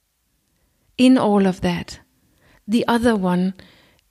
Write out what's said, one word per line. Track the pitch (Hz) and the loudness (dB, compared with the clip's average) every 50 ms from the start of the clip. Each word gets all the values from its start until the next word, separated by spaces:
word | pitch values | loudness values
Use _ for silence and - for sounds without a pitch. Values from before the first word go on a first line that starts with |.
| _ _ _ _ _ _ _ _ _ _ _ _ _ _ _ _ _ _ _ | _ _ _ _ _ _ _ _ _ _ _ _ _ _ _ _ _ _ _
in | - 254 254 262 | 0 2 4 4
all | 254 233 208 202 202 196 | 4 2 2 2 2 0
of | 190 180 - | 0 -2 -4
that, | - 180 175 170 - - - - _ _ _ _ _ _ _ _ _ _ _ _ _ | -4 -6 -6 -6 -8 -12 -18 -20 _ _ _ _ _ _ _ _ _ _ _ _ _
the | - 208 240 - | -4 -2 -2 0
other | - 233 233 226 247 226 | 0 0 0 2 0 0
one | 202 185 180 180 180 185 190 185 - - - _ _ _ _ _ _ _ _ | 0 0 -2 0 0 -2 -2 -4 -8 -16 -20 _ _ _ _ _ _ _ _